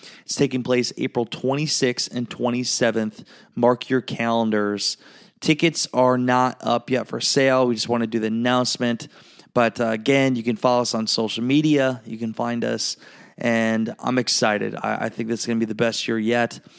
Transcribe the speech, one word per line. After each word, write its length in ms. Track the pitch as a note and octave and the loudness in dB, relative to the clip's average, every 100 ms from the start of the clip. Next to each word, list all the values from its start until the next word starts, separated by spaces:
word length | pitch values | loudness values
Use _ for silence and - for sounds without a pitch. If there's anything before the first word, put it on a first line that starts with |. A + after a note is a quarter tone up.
| - - - | -20 -18 -10
It's 80 | |
taking 280 | - C#3+ C3 | -2 0 0
place 300 | A#2+ B2 A#2+ - | 0 0 0 -4
April 260 | C3 - | -4 -2
twenty-sixth 880 | A2+ - B2+ C#3 D3+ - B2+ A#2+ - | -4 -4 -2 -2 -2 0 0 0 -4
and 140 | B2 A#2+ | -6 -6
twenty-seventh. 960 | - A#2+ A#2+ B2 - A#2+ A2 G#2+ - - - - | -4 -2 -2 -2 0 0 2 -2 -6 -16 -20 -14
Mark 340 | - A#2+ B2 - | 0 2 2 0
your 140 | C3 | -2
calendars. 960 | - C#3 A#2 A#2 A2+ G#2+ G#2 G#2 - - - - - _ | -2 -4 0 0 2 0 0 -2 -4 -6 -12 -20 -20 _
Tickets 480 | - - E3 D#3 - | 0 2 2 0 -2
are 240 | B2 B2+ B2+ | 2 4 4
not 400 | B2+ B2+ B2+ - | 2 2 2 0
up 300 | A#2 A#2 - | -2 -2 0
yet 180 | B2+ A2 | -4 -2
for 140 | B2 | -4
sale. 440 | - C#3+ C3+ C3 B2+ | 0 2 4 4 2
We 80 | |
just 140 | A2+ A2+ | 0 0
wanna 180 | A#2+ A2+ | -2 0
do 120 | A2+ | -2
the 80 | A2 | -2
announcement. 840 | A2+ B2 B2+ B2 - B2 A#2 - - - - - | 0 2 2 0 -2 -2 -2 -8 -18 -20 -20 -4
But, 260 | - A2+ - | 0 2 2
uh, 60 | A2+ | -2
again, 500 | A2 A2 C#3 C3+ B2 | 0 2 4 4 2
you 60 | |
can 140 | A2+ A2 | -2 0
follow 260 | B2+ B2 | 2 2
us 120 | A#2+ | 0
on 120 | A2+ A2 | -2 -2
social 360 | - A2 A2 | -2 -2 -2
media. 600 | B2 C#3+ D#3 D3 C3 B2+ | 2 2 4 4 2 -2
You 140 | - A2+ | -8 -8
can 160 | A2+ | -6
find 320 | A2 A#2 A#2+ A#2 | -4 -4 -2 -2
us. 320 | A#2 - - - - - - | -2 -4 -8 -14 -20 -20 -6
And 560 | A#2+ A2+ A2+ A2 A2+ A2 | 0 2 2 0 -2 -4
I'm 200 | B2 B2+ | -2 -2
excited. 580 | A#2 - A2+ G#2 G#2 G#2+ | 0 0 2 0 -2 -4
I, 300 | G#2+ A2 A2+ | -4 -4 -4
I 20 | |
think 220 | - A2+ | -6 -4
this 100 | A2+ | -4
is 60 | - | -2
gonna 120 | A2+ | -2
be 60 | |
the 100 | A2 | -2
best 320 | A2 A#2 A2 - | 0 0 0 -2
year 120 | A2+ | -2
yet. 420 | A2 A#2+ A#2 - - | 0 0 0 -4 -20